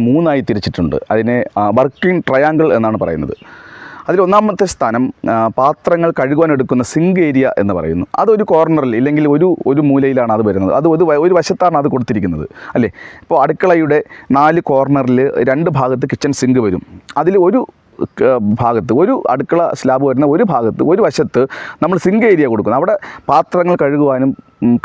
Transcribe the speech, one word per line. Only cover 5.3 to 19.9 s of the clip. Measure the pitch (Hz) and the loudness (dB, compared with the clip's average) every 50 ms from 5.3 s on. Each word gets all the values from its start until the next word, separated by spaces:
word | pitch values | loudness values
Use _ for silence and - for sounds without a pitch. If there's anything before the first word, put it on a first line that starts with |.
ആ, | 113 113 113 113 - - | 0 0 0 -2 0 0
പാത്രങ്ങൾ | 131 143 156 - - 180 175 170 165 170 | 0 -2 -2 -2 -2 -2 0 0 0 0
കഴുകുവാൻ | 165 - 135 131 147 147 165 160 147 | 0 0 -2 0 0 2 2 2 2
എടുക്കുന്ന | 131 127 - 135 123 120 | 0 0 0 0 -2 -2
സിങ്ക് | - - 156 165 185 190 180 | -2 -2 0 0 2 2 2
ഏരിയ | 170 151 131 135 131 120 - - | 0 2 2 2 0 0 0 -2
എന്ന് | 98 101 95 | -2 -2 -2
പറയുന്നു. | 85 78 80 82 87 - - - - | -2 -2 -2 -2 -4 -4 -4 -4 -2
അതൊരു | 180 214 220 208 - - 180 | 2 2 2 2 2 2 2
കോർണറിൽ | 160 160 160 160 151 135 127 113 | 2 2 2 0 0 0 0 0
ഇല്ലെങ്കിൽ | 117 131 143 147 151 151 147 | 0 0 0 0 2 2 2
ഒരു, | 143 147 175 185 170 - - | 2 2 2 2 0 0 0
ഒരു | 123 139 147 | -2 0 2
മൂലയിലാണ് | 147 143 135 139 135 135 131 127 120 113 110 | 2 2 2 2 2 0 0 0 0 0 0
അത് | 110 110 104 | 0 0 0
വരുന്നത്. | 92 95 95 92 76 | 0 0 0 0 0
അത് | 139 156 170 | 2 2 2
ഒരു | 160 160 185 | 2 2 2
വ-, | 160 147 147 160 | 2 2 2 2
ഒരു | 180 185 | 2 2
വശത്താണ് | 175 156 - 175 - 180 175 165 143 | 2 0 -2 -2 0 0 0 0 0
അത് | 139 143 | 0 -2
കൊടുത്തിരിക്കുന്നത്, | 127 131 117 - 120 107 95 90 82 76 76 - - - - - - | -2 -2 -4 -4 -4 -4 -4 -4 -4 -6 -8 -10 -14 -18 -12 -6 -2
അല്ലേ? | 127 117 98 - - - - - - - | -2 -2 -2 -4 -8 -20 -20 -20 -16 -6
ഇപ്പോൾ | - 165 147 131 | -2 0 2 2
അടുക്കളയുടെ | 156 160 - - 185 175 165 160 143 147 151 - - - - - - | 0 0 0 0 2 2 2 2 2 0 0 -2 -4 -10 -12 -6 -2
നാല് | 131 139 147 156 165 175 | 2 2 4 2 2 0
കോർണറിൽ | - - 139 135 135 135 143 139 131 123 123 123 135 139 - - 123 131 | 0 0 0 0 2 2 0 0 2 2 2 2 2 0 0 0 0 0
രണ്ട് | 131 147 165 180 | 0 0 0 -2
ഭാഗത്ത് | 151 139 127 127 131 123 139 | -2 0 0 -2 -2 -2 -4
കിച്ചൺ | 135 123 - - 143 135 | -4 -4 -2 -2 -2 -2
സിങ്ക് | - 127 123 127 127 | 0 0 0 2 2
വരും. | 113 101 90 85 - - - - - - - | 2 0 -2 -4 -6 -10 -20 -20 -20 -8 -4
അതിൽ | 139 156 180 196 202 | -2 0 2 2 2
ഒരു | 175 180 220 262 - - - _ _ _ _ - - | 4 2 2 0 -2 -4 -10 _ _ _ _ -10 -10
ക-, | - _ - 110 123 131 120 104 104 107 117 | -8 _ 0 0 2 2 0 0 -2 -2 0
ഭാഗത്ത്, | 123 117 120 110 82 - 110 | 0 0 0 0 -2 0 0
ഒരു | 139 180 233 269 - - - | 2 2 2 0 0 -2 -2
അടുക്കള | 127 135 135 - 165 170 170 - - | -2 -2 -2 -2 0 0 0 -2 -4
സ്ലാബ് | - - 131 | -4 -2 0